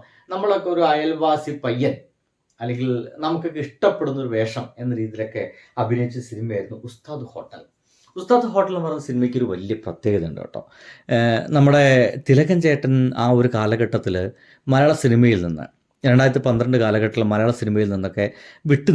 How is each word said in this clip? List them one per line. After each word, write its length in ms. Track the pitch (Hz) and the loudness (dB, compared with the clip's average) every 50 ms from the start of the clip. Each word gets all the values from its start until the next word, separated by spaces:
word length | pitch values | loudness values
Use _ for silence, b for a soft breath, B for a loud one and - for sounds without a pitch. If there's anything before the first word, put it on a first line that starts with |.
| b b b b b b | b b b b b b
നമ്മളൊക്കെ 380 | 185 190 196 208 196 190 190 185 | -8 -4 0 0 0 0 0 -2
ഒരു 120 | 175 170 170 | 0 2 2
അയൽവാസി 680 | 156 151 151 156 160 160 156 160 156 151 151 - 151 143 - | 2 2 2 0 -2 -2 0 0 0 0 -2 -4 -8 -10 -6
പയ്യൻ 360 | - 123 120 120 135 160 180 - - _ _ _ _ _ _ _ _ _ _ _ | -6 -4 -2 -2 -2 -2 -2 -6 -12 _ _ _ _ _ _ _ _ _ _ _
അല്ലെങ്കിൽ 300 | 120 123 123 123 127 127 123 120 - - - - | -8 -8 -6 -4 -2 -2 -2 -4 -6 -10 -12 -8
നമുക്കൊക്കെ 420 | 151 160 165 165 165 165 156 151 | -6 -4 -4 -4 -6 -8 -8 -8
ഇഷ്ടപ്പെടുന്ന 580 | 135 - - _ - 202 - - 160 139 135 135 | -10 -10 -6 _ 0 2 2 2 -4 -6 -4 -6
ഒരു 100 | 135 123 | -6 -4
വേഷം 340 | 113 110 110 110 - - - - _ - | -2 -2 -2 -2 -4 -10 -10 -12 _ -10
എന്ന 140 | 123 123 120 | -6 -6 -4
രീതിയിലൊക്കെ 480 | 113 110 107 104 107 110 - - 110 98 - B B B B B 127 | -4 -6 -8 -6 -8 -10 -8 -6 -10 -10 -10 B B B B B -6
അഭിനയിച്ച 400 | 117 107 120 120 123 117 120 127 | -4 -2 -2 -2 -2 -4 -6 -10
സിനിമയായിരുന്നു 580 | 120 - 113 104 113 117 107 98 98 - 110 110 - | -12 -12 -12 -10 -8 -6 -6 -6 -6 -8 -14 -16 -16
ഉസ്താദ് 420 | 123 - _ _ - 151 139 123 | -20 -20 _ _ -14 -14 -14 -14
ഹോട്ടൽ. 360 | - _ - - - - - - _ _ _ b b b b b b b | -14 _ -18 -18 -18 -20 -20 -20 _ _ _ b b b b b b b
ഉസ്താദ് 320 | 185 180 - 247 240 240 214 | -16 0 2 2 2 2 2
ഹോട്ടൽ 240 | 175 196 190 185 185 | 0 0 0 0 -2
എന്ന് 120 | 175 165 | -4 -4
പറയുന്ന 180 | 160 151 147 139 | -4 -6 -6 -6
സിനിമയ്ക്ക് 340 | - 127 123 123 120 123 131 | -6 -2 -2 -2 0 0 -2
ഒരു 80 | 123 | -2
വലിയ 280 | 107 92 90 95 98 107 | -2 -4 -8 -6 -6 -6
പ്രത്യേകത 500 | - - 95 82 - - 107 104 98 82 | -6 -6 -12 -12 -4 -2 0 0 0 0
ഉണ്ട് 140 | 82 73 - | -2 -8 -10
കേട്ടോ. 200 | 50 - - - - B B B B B B B B - | -14 -12 -14 -14 -14 B B B B B B B B -2
ഏഹ്, 320 | 120 117 117 120 113 110 - - | 0 2 2 2 2 0 -2 0
നമ്മുടെ 360 | 151 143 139 143 143 147 143 139 135 127 120 104 - 135 - | 2 4 4 6 6 6 6 6 6 6 4 2 0 -6 0
തിലകൻ 340 | - 135 131 156 156 185 175 | 4 4 4 4 4 2 2
ചേട്ടൻ 340 | 165 160 147 - - 131 135 131 127 127 - | 2 2 0 2 0 0 0 2 0 0 -2
ആ 100 | - 117 120 | -2 0 2
ഒരു 180 | 123 120 120 123 | 4 4 2 2
കാലഘട്ടത്തിൽ 680 | 120 110 107 107 113 113 117 107 - 107 - - 92 90 90 101 - b b b b b b | 0 0 0 0 0 0 0 0 -2 -4 -2 -2 -4 -2 -4 -6 -8 b b b b b b
മലയാള 260 | 135 135 131 143 151 156 | 0 2 4 4 4 2
സിനിമയിൽ 460 | 151 - 131 117 117 123 120 113 92 87 | 2 2 4 4 6 6 6 4 2 0
നിന്ന് 240 | 87 82 76 71 - _ _ _ _ _ _ - 135 | -4 -6 -8 -10 -14 _ _ _ _ _ _ 2 4
രണ്ടായിരത്തി 340 | 123 127 131 135 127 139 127 | 4 6 6 4 2 2 0
പന്ത്രണ്ട് 300 | 131 120 113 120 123 127 123 113 | 0 0 0 0 0 2 2 2
കാലഘട്ടത്തിൽ 420 | 107 104 107 107 110 - 120 110 104 107 | 2 2 2 0 0 0 0 0 0 2
മലയാള 200 | 104 110 117 120 - | 2 2 0 0 -2
സിനിമയിൽ 280 | - 107 104 104 107 101 101 | -2 -2 0 0 0 0 -2
നിന്നൊക്കെ 320 | 95 95 95 87 - 101 104 B B B B B B B 156 | -4 -4 -6 -4 -2 -4 -4 B B B B B B B 0
വിട്ടു 200 | 143 143 147 - | 0 2 2 4